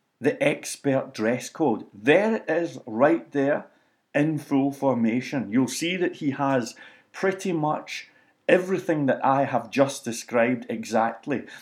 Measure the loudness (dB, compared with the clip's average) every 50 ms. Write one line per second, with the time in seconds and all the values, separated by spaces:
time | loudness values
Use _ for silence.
0 | _ _ _ -2 0 0 2 2 2 0 0 0 -6 -12 -10 -4 0 0 0 0
1 | 0 -4 -6 -2 0 0 0 0 -4 -8 -4 0 0 0 0 0 -4 -14 -12 -2
2 | 2 4 4 4 4 2 -2 -2 -2 -2 -2 -2 -2 -4 -8 -12 -12 -6 0 2
3 | 4 4 4 2 -2 -4 -2 -2 0 0 0 -2 -4 -10 _ _ _ _ _ _
4 | _ _ -2 0 0 0 0 -4 -4 0 0 2 2 0 -2 0 0 0 2 2
5 | 2 2 0 0 -2 -4 -4 -6 -4 0 2 2 2 0 -2 -4 -4 -2 -2 -2
6 | -2 -2 -4 -2 -4 -4 -2 0 0 0 2 0 0 -4 -10 -16 -20 -20 -20 -20
7 | _ _ -10 -4 -2 -2 -2 -2 -4 -2 -2 0 0 -2 -2 -4 -6 -10 -12 -12
8 | -14 -16 _ _ _ _ _ _ 2 4 4 4 4 0 -2 -2 0 0 0 2
9 | 2 2 0 2 2 2 4 4 2 2 0 -2 -4 -2 2 2 2 2 2 -8
10 | -8 -8 -8 -8 -8 -2 2 2 2 2 2 -2 -4 -8 -8 -8 -6 -2 0 0
11 | 0 0 -2 -6 -6 -4 -4 -4 -6 -8 -16 -16